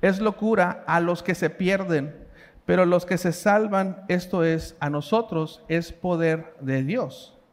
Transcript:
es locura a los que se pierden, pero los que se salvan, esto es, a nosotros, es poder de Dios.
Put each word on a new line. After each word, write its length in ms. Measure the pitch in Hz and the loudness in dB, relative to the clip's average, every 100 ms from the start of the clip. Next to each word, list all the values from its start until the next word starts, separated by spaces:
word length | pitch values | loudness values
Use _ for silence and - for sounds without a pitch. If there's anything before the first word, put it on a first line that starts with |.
es 200 | 190 190 | 2 2
locura 640 | 214 202 214 214 180 185 - | -2 0 0 2 2 0 0
a 140 | 170 | 2
los 200 | 175 175 | 2 -2
que 140 | - 175 | -2 -2
se 140 | 170 | -2
pierden, 720 | - 185 196 185 156 147 - - - - - - | 0 0 0 0 -2 -2 -10 -20 -20 -20 -14 0
pero 220 | 175 180 | 4 4
los 180 | 175 175 | 4 2
que 140 | 175 | -2
se 120 | 180 | 0
salvan, 720 | 165 214 208 214 196 190 185 - | 0 2 4 2 0 -2 -6 -2
esto 360 | 180 180 190 | -2 0 0
es, 320 | 165 160 - - | 2 0 -4 -8
a 100 | 147 | -4
nosotros, 760 | 147 147 220 233 165 156 - - | -4 0 0 0 -4 -4 -10 -4
es 260 | 165 165 | -4 -4
poder 640 | - 180 170 165 160 160 - | -8 -2 0 0 0 -6 -10
de 200 | 139 135 | -2 -2
Dios. 560 | 135 233 151 - - _ _ | 0 -2 -4 -8 -20 _ _